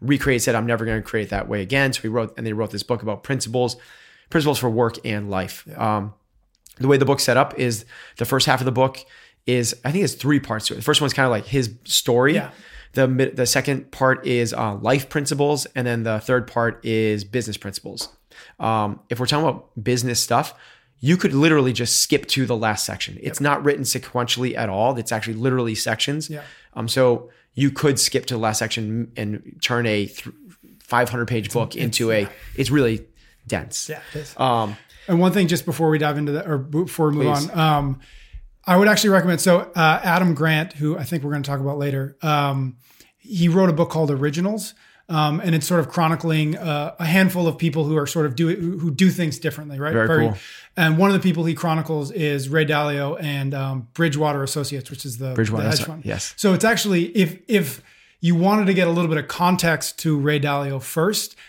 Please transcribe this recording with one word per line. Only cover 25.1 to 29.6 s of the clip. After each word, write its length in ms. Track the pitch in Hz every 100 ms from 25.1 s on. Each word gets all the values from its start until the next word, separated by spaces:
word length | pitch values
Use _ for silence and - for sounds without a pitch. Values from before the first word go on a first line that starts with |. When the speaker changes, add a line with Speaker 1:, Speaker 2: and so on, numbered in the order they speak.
Speaker 1:
actually 220 | 110 110 110
literally 380 | 131 127 117 107
sections. 540 | 127 110 - 147 151
Speaker 2:
Yeah. 120 | 151 - - _
Speaker 1:
Um, 140 | 117 113
so 400 | 131 127 117 - _ _
you 180 | - 139
could 280 | 139 123 127
skip 260 | - 127 -
to 60 | 120
the 40 |
last 200 | 113 107
section 520 | 110 - 107 113 117 -
and 400 | 107 104 - -